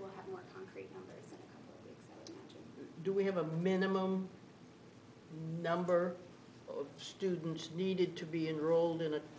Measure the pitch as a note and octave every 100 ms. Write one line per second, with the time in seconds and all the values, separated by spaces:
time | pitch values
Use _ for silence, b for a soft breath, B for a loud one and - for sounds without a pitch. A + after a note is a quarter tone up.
0 | F#3+ - F#3+ F#3 F3+ - F#4+ G4 F#4+ F#4+
1 | F#4 D#3+ - D4 - - - - - -
2 | - - - - - - - - - -
3 | E3 G3 G3 F#3 D#3 D#3+ F3+ F#3 F#3+ F#3+
4 | F#3+ F#3+ F#3+ - - - - - - -
5 | - - - D#3+ D#3+ E3 E3+ F3 F3 F3
6 | F3+ F3+ - - - - - - C#3+ -
7 | - - F#3+ F3 E3 D#3+ - D#3+ F#3+ F#3
8 | F3 E3 E3+ E3 D#3+ D#3 D#3 E3 E3+ E3
9 | E3 D3+ -